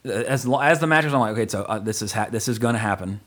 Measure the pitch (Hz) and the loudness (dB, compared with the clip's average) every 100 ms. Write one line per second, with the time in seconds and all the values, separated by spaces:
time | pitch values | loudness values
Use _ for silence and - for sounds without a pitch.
0 | - 104 120 135 123 131 143 160 160 156 | -6 -4 0 0 0 2 4 4 4 4
1 | 151 139 110 110 110 98 - 107 110 104 | 4 2 2 0 -2 -2 -2 -4 -4 -4
2 | 104 113 107 113 127 110 120 117 107 95 | -4 -4 -4 -4 -2 0 0 0 0 -2
3 | 92 101 | -4 -10